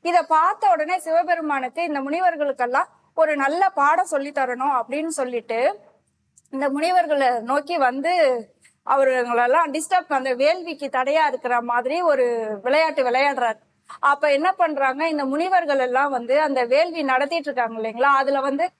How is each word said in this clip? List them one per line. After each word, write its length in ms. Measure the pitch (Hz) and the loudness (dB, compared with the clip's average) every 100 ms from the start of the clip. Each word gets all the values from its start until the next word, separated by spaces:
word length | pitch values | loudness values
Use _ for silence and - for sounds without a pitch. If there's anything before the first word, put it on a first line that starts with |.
இத 140 | 339 349 320 | 2 0 2
பார்த்த 360 | 320 339 427 415 | 2 2 2 2
உடனே 240 | 330 302 370 | 2 0 -4
சிவபெருமானுக்கு 800 | 320 330 349 339 311 277 254 254 339 | 0 0 0 -2 -2 -4 -4 -6 -4
இந்த 120 | 285 | -4
முனிவர்களுக்கெல்லாம் 880 | 269 320 370 330 285 277 240 262 370 _ _ - | -4 0 0 0 -4 -2 -2 0 -2 _ _ 0
ஒரு 160 | 311 294 | 0 2
நல்ல 260 | 277 330 381 | 0 2 0
பாடம் 420 | 339 285 330 359 | 2 2 2 0
சொல்லி 180 | 302 277 | -4 -4
தரணும் 440 | 285 254 247 269 254 | -4 -4 -2 -2 -2
அப்படின்னு 340 | 226 285 320 311 | -2 -6 -6 -6
சொல்லிட்டு, 380 | 254 240 233 226 269 415 - _ _ _ _ _ _ | -4 -6 -4 -2 -2 -2 -16 _ _ _ _ _ _
இந்த 140 | 269 277 | -4 -4
முனிவர்களை 540 | 277 320 370 330 285 262 240 226 | -2 0 2 2 2 2 0 -2
நோக்கி 260 | 277 285 339 254 | -4 -2 0 0
வந்து 260 | 262 320 359 294 247 214 _ _ _ - | 0 -2 2 2 0 -6 _ _ _ -2
அவர்களெல்லாம் 840 | 277 269 254 240 240 240 311 330 | 2 2 2 0 0 2 2 2
டிஸ்டர்ப், 380 | 285 311 370 - 277 | -2 0 -2 0 -4
அந்த 140 | 262 | -2
வேள்விக்கு 540 | 247 285 359 339 302 277 254 | 0 2 0 -4 -8 -4 -4
தடையா 280 | 262 311 302 | 0 2 0
இருக்கிற 240 | 254 240 240 240 | -2 -2 -2 0
மாதிரி 260 | 240 247 320 | -2 0 0
ஒரு 240 | 349 269 247 233 220 208 | 2 2 2 0 -4 -6
விளையாட்டு 400 | 220 294 320 294 247 | 0 2 2 0 0
விளையாடுறாரு. 520 | 247 285 262 240 220 _ _ _ - 277 | 2 0 0 -2 -4 _ _ _ -2 0
அப்ப 200 | 285 302 | 2 2
என்ன 160 | 277 339 | 2 0
பண்றாங்க, 500 | 381 339 285 269 262 330 | 0 0 2 -2 0 -2
இந்த 160 | 302 269 | -2 -2
முனிவர்கள் 500 | 285 359 359 330 277 254 | -2 2 0 2 0 2
எல்லாம் 280 | 247 285 254 | 0 0 -2
வந்து 200 | 233 277 | 0 2
அந்த 200 | 311 262 240 | 2 0 2
வேள்வி 300 | 269 349 330 277 | 2 2 -2 0
நடத்திட்டு 380 | 262 277 339 294 | 0 0 -2 -4
இருக்காங்க 280 | 247 226 226 | -4 -4 -4
இல்லைங்களா, 340 | 220 226 277 269 | -6 0 2 4
அதுல 180 | 262 277 | 2 0
வந்து 240 | 269 277 359 | -2 -2 -4